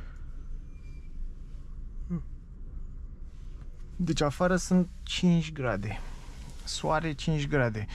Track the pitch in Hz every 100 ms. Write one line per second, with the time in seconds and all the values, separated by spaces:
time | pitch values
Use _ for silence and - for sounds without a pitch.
0 | - - - - - - - - - -
1 | - - - - - - - - - -
2 | - 170 - - - - - - - -
3 | - - - - - - - - - -
4 | 170 165 147 - 180 185 - 185 175 -
5 | - - 180 170 156 151 127 98 104 -
6 | - - - - - - - - 147 156
7 | 165 147 - 156 143 147 120 107 98